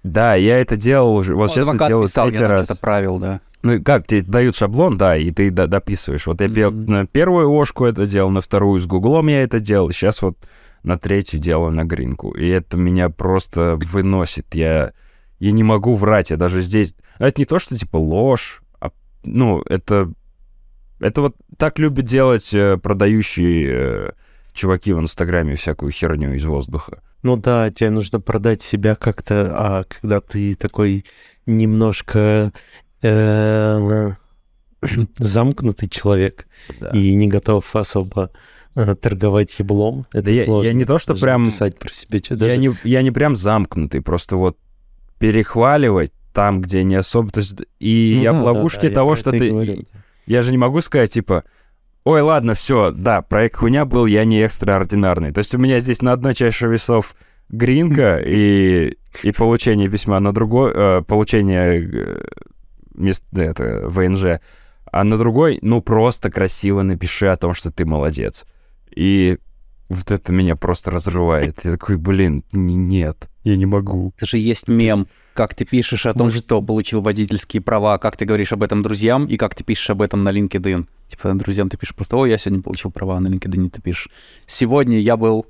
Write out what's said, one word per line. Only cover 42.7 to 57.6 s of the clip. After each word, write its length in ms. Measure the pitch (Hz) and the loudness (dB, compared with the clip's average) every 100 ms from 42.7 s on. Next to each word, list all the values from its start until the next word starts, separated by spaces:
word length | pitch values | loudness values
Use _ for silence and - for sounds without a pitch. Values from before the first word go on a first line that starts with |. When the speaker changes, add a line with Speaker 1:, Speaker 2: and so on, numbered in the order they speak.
| 110 | 0
Speaker 1:
я 180 | 117 131 | 0 2
не 80 | 131 | 2
прям 240 | 120 147 | 2 0
замкнутый, 640 | 117 101 107 95 80 73 67 | 0 0 0 0 -4 -4 -4
просто 340 | 71 85 - 92 | -4 -4 -2 0
вот 200 | 92 - _ _ _ - - - | 0 -2 _ _ _ -20 -20 -2
перехваливать 960 | 110 110 104 117 123 151 131 95 73 _ - | 2 2 0 2 2 4 2 2 -2 _ -8
там, 280 | - 101 95 | 0 0 0
где 220 | 92 95 | -2 0
не 100 | 95 95 | 2 0
особо, 340 | 95 117 110 | 0 -2 -2
то 100 | 107 | -4
есть, 160 | 98 98 - _ | -4 -8 -18 _
и 340 | 110 113 113 127 | 0 2 4 4
Speaker 3:
Ну 40 | |
Speaker 1:
я 100 | 120 | 4
Speaker 3:
да, 60 | 160 | 2
Speaker 1:
в 20 | |
Speaker 3:
да, 20 | 120 | 2
Speaker 1:
ловушке 300 | 113 165 - | 2 0 0
Speaker 3:
да, 60 | 156 | 0
я 60 | |
Speaker 1:
того, 160 | 104 135 | 2 2
Speaker 3:
про 40 | 151 | 2
Speaker 1:
что 140 | 135 | 0
Speaker 3:
это 60 | 120 | 0
и 120 | 120 | 0
Speaker 1:
ты, 20 | |
Speaker 3:
говорю. 320 | 110 110 98 - 101 - _ - | 0 -4 -6 -12 -20 -20 _ -2
Speaker 1:
я 160 | 120 | 0
же 80 | 120 | 2
не 80 | 127 | 2
могу 220 | 123 151 | 2 0
сказать, 280 | - 143 113 | 0 2 2
типа: 320 | 117 - 90 - _ _ _ _ _ | 0 -2 -4 -4 _ _ _ _ _
«Ой, 160 | 127 156 | 2 2
ладно, 320 | 147 156 117 | 4 2 0
все, 360 | 107 - 127 95 | -2 0 2 2
да, 320 | 76 101 101 | 0 0 0
проект 340 | - 101 113 - | 0 0 0 0
хуйня 280 | 113 139 | 0 2
был, 220 | 143 123 117 | 2 2 4
я 180 | 104 | 4
не 160 | 113 110 | 4 4
экстраординарный». 920 | 110 - 101 98 90 101 98 87 76 | 2 0 0 0 0 0 2 0 -2
То 60 | 76 | -4
есть 160 | 104 | -2
у 40 | 127 | 0
меня 220 | 131 127 | 2 2
здесь 220 | 123 120 | 0 -2
на 100 | 127 | 0
одной 220 | 123 131 | 0 -2
чаше 320 | 123 120 110 120 | 0 0 0 0
весов 480 | 113 - 117 - - - _ _ | 0 2 0 0 -12 -20 _ _
гринка 680 | 113 | -2